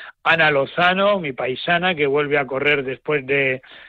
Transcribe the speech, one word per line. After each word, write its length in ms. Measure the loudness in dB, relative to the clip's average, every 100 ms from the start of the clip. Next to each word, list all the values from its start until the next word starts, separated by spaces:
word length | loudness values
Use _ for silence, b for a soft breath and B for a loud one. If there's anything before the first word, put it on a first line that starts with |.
| B B
Ana 260 | 0 2 4
Lozano, 720 | 2 0 2 2 4 2 2
mi 140 | -2
paisana, 600 | -4 -4 -4 -2 0 0
que 140 | 0 0
vuelve 300 | 2 2 0
a 100 | 0
correr 360 | -2 0 0 -2
después 420 | -6 -4 -4 0
de 340 | -2 0 -4 B B